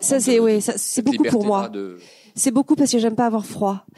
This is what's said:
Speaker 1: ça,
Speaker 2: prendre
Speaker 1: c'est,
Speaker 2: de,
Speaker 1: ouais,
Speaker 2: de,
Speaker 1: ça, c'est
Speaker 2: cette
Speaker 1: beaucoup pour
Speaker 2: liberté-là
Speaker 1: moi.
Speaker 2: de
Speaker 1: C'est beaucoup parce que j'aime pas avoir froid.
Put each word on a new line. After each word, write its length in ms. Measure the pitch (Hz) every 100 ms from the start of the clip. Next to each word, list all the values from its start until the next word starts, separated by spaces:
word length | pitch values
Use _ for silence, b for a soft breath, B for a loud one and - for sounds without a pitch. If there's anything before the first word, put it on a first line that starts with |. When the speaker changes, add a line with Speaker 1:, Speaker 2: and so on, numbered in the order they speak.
Speaker 1:
ça, 40 | - 269
Speaker 2:
prendre 40 |
Speaker 1:
c'est, 120 | 262 233
Speaker 2:
de, 40 |
Speaker 1:
ouais, 140 | 226
Speaker 2:
de, 60 | 214
Speaker 1:
ça, 120 | 214
c'est 40 | 214
Speaker 2:
cette 260 | - -
Speaker 1:
beaucoup 120 | 233 240
pour 180 | 240 226
Speaker 2:
liberté-là 60 | 208
Speaker 1:
moi. 200 | 196 113
Speaker 2:
de 300 | 104 98 90 B B B -
Speaker 1:
C'est 160 | 269
beaucoup 240 | 240 285 302
parce 160 | 269
que 60 | 240
j'aime 160 | 226 220
pas 100 | 240
avoir 200 | 220 196
froid. 380 | - 196 196 -